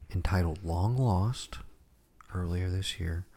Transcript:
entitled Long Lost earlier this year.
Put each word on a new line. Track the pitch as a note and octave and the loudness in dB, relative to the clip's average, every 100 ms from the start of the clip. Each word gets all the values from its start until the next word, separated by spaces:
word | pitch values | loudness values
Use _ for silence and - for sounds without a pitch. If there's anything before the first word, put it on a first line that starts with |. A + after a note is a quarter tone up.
| - | -8
entitled | F#2 - F#2 E2 E2 | -2 2 2 2 0
Long | E2 E2+ G#2 B2+ | -2 2 2 4
Lost | B2 F2+ G#2+ B2+ - - - - _ _ _ - - | 4 4 2 0 -8 -12 -14 -18 _ _ _ -20 -10
earlier | F#2 F2 F2 F#2 | -6 -2 0 0
this | F#2 F#2 - | -2 -2 -4
year. | E2+ E2+ - | -2 -4 -6